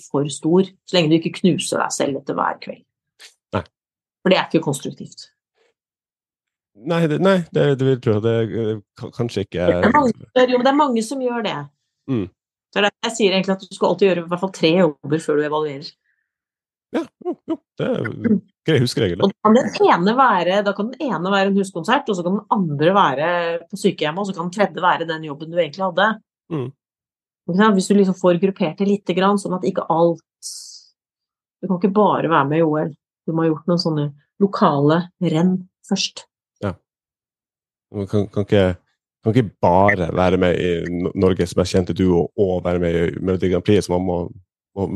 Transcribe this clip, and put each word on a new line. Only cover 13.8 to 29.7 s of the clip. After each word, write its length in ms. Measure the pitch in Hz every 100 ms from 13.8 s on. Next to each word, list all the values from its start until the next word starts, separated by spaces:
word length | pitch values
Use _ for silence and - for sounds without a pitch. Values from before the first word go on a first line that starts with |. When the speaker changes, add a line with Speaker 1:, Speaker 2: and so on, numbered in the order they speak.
| 202
Speaker 1:
alltid 200 | 180 202
gjøre 160 | 175
i 40 | 170
hvert 120 | 175
fall 120 | 190
tre 180 | 190 165 170
jobber 420 | 175 147 143 156
før 160 | 156 147
du 60 | 147
evaluerer. 440 | 151 156 139 165 - _ _ _ _ _ _ _ _ _
Speaker 2:
Ja, 140 | - 320 _
jo, 140 | 349 311 -
jo, 100 | 320 _ -
det 80 | -
er 160 | 247
Speaker 1:
Mm. 380 | 113 - 110 208 - _ -
Speaker 2:
Grei 120 | 113
huskeregel, 400 | 120 - 107 87
da. 80 | 196
Speaker 1:
Og 60 |
da 80 | -
kan 140 | 214 220
den 320 | 226 - 403
ene 220 | 208 180
være, 460 | 240 262 196 170 196
da 100 | 202
kan 180 | 196 214
den 160 | - 302
ene 200 | 170 180
være 180 | 196 196
en 60 | 196
huskonsert, 480 | 190 175 160 262 -
og 60 |
så 80 | 190
kan 140 | 175 202
den 60 | -
andre 380 | 233 175 143 156
være 360 | - 165 131 160 175 170 170 165
på 120 | 196
sykehjemmet, 420 | 202 160 151 165
og 60 | 202
så 60 | 190
kan 100 | 175
den 80 |
tredje 300 | 180 190 156
være 240 | 175 151 165
den 160 | 160 156
jobben 240 | 143 160
du 60 | 170
egentlig 240 | 160 143
hadde. 240 | 190 170 208 220 _ _ _
Speaker 2:
Mm. 180 | 165 127 - _ _ _ _ _ _ -
Speaker 1:
Ikke 100 | 175
sant? 160 | 220
Hvis 140 | 196 185
du 40 | 202
liksom 160 | 190 185
får 180 | 180 175
gruppert 400 | 196 196 165 -
det 80 | 196
lite 300 | 202 - 180
grann, 220 | 196 202
sånn 140 | 196 180
at 100 |
ikke 160 | 180